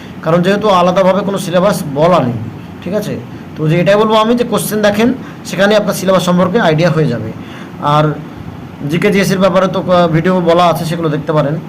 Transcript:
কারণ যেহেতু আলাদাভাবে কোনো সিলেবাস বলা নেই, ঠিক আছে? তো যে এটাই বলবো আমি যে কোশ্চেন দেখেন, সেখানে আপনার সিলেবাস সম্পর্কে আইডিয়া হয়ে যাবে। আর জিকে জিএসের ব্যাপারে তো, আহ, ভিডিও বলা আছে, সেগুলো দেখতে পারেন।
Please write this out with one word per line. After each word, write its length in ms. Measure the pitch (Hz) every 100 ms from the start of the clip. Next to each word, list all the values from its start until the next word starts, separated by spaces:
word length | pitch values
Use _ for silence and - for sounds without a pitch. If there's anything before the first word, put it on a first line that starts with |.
| - -
কারণ 200 | 160 175
যেহেতু 260 | 180 202 214
আলাদাভাবে 520 | 180 180 180 185 190
কোনো 180 | 190 190
সিলেবাস 440 | 170 180 202 - 147
বলা 240 | 139 170 175
নেই, 140 | 123 120 - - - -
ঠিক 100 | 180
আছে? 240 | 208 147 - - - - -
তো 120 | 156
যে 120 | 175
এটাই 140 | 180
বলবো 200 | 208 220
আমি 200 | 220 220
যে 100 | 240
কোশ্চেন 380 | 233 208 - 208
দেখেন, 300 | 208 208 240 - - -
সেখানে 320 | - 175 202 214
আপনার 180 | 190
সিলেবাস 300 | - 185 185
সম্পর্কে 360 | 175 180 175 226
আইডিয়া 300 | 180 156 170
হয়ে 180 | 160 139
যাবে। 240 | 113 110 - - - - -
আর 300 | 143 151 156 - - - - - - - 143
জিকে 220 | 165 202
জিএসের 260 | 190 190 190
ব্যাপারে 300 | 190 185 185
তো, 140 | 185 175
আহ, 160 | 180 170
ভিডিও 320 | 160 180 185
বলা 240 | 170 170
আছে, 200 | 175 156
সেগুলো 240 | 156 170 160
দেখতে 240 | 151 -
পারেন। 220 | 151 139 170